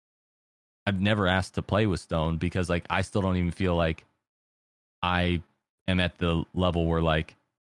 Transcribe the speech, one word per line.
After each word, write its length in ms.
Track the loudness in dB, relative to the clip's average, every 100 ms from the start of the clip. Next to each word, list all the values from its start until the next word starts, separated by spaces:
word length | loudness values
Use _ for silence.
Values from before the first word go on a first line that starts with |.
| _ _ _ _ _ _ _ _ -4
I've 140 | 0
never 260 | 0 2 2
asked 280 | 2 0
to 80 | -6
play 240 | -2 0 2
with 120 | -2
Stone 360 | -2 -2 -2 -2
because, 340 | -2 -2 -2
like, 140 | -4 -2
I 120 | -4
still 200 | -2 -2
don't 140 | 0 0
even 140 | -2
feel 240 | -2 0
like 300 | 0 0 -4 -12 _ _ _ _ _ _ _ _ _
I 400 | -2 0 0 -2 -6 _ _ _ -2
am 100 | 0
at 200 | 0 0
the 260 | 0 0 -2
level 320 | 0 0 2 0
where, 160 | 2
like, 320 | 2 0 -2 -12 _ _ _